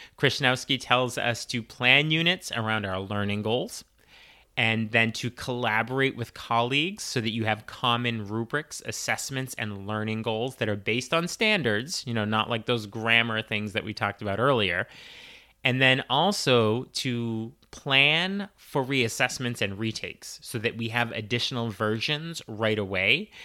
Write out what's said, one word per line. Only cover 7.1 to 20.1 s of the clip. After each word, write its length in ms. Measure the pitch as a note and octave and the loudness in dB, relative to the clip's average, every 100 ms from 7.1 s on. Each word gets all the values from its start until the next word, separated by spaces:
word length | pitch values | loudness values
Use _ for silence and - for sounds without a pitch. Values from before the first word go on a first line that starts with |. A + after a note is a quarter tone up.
| B2 | -2
that 120 | A2+ | -2
you 120 | A2+ | 0
have 220 | A2 G#2+ - | 0 0 -4
common 640 | - B2 A#2+ A#2+ A2+ G2+ | -4 0 2 0 -4 -4
rubrics, 520 | A2 A#2 D3 - - - | -4 -2 -4 -6 -10 -10
assessments, 720 | - - A2 - C3+ C3 - | -6 -4 -4 -4 -6 -6 -6
and 300 | A2 G2 G2 | -8 -8 -6
learning 340 | G#2+ G#2+ A2 | -4 -2 -2
goals 320 | A2+ A2 B2+ - | -2 -2 -2 -2
that 120 | G#2+ | -2
are 80 | G2+ | -2
based 360 | G#2 A#2 B2+ | -2 -2 0
on 140 | E3 E3+ | -2 -2
standards, 800 | - A3 G#3 A#2+ G#2 C#3 - B2+ | 0 2 2 2 0 -2 -6 -4
you 80 | |
know, 100 | A#2 | -2
not 240 | G#2 A2 G#2+ | 2 2 0
like 180 | A#2 G#2+ | -2 0
those 200 | A#2+ G#2 | -2 -2
grammar 560 | A2+ A2+ A#2 A#2 A2 | -4 4 4 4 0
things 300 | - G#2+ G#2 | -2 -2 -2
that 100 | G#2 | -4
we 100 | G#2+ | -4
talked 300 | G#2 G#2 - | -2 -2 -2
about 160 | G#2 G2 | -4 2
earlier. 480 | C3 B2+ G2 F2 A2 - - - - - - _ | 4 4 2 0 -2 -10 -20 -20 -20 -20 -20 _
And 160 | C3 B2+ | 0 4
then 240 | C3 C3 - | 6 4 2
also 760 | C3+ F3+ G3+ C#3+ B2 A2 A#2 - | 2 2 2 4 6 6 2 -2
to 580 | - C3 A#2+ A#2 A2+ A2+ - _ | -6 -4 -2 -2 -4 -6 -10 _
plan 800 | - C#3+ C3+ C#3+ D#3+ F#3 G3+ G3 _ | -12 2 4 6 4 0 -4 -8 _
for 280 | - D3 | -6 -4
reassessments 800 | B2+ C3+ A2+ - B2+ - B2 A#2 | 0 2 2 2 -2 -2 -4 -2
and 160 | G2+ G2 | -4 -4
retakes 600 | A2+ A2 F#2 | -4 -4 -8